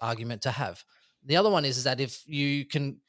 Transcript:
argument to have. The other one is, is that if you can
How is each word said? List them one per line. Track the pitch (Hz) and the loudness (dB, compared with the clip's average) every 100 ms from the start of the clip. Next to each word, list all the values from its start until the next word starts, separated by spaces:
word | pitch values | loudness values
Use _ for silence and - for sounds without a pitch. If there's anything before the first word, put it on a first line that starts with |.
argument | 113 113 117 113 | -4 -4 -6 -4
to | 135 | -2
have. | 113 110 - - _ _ _ | -2 -4 -8 -18 _ _ _
The | 131 165 | 0 4
other | 208 | 6
one | 185 | 4
is, | 139 127 | 2 0
is | |
that | 127 127 | 0 0
if | 131 - - | -2 -6 -6
you | 147 143 143 139 | -2 0 0 -2
can | 151 139 143 | -2 -2 -6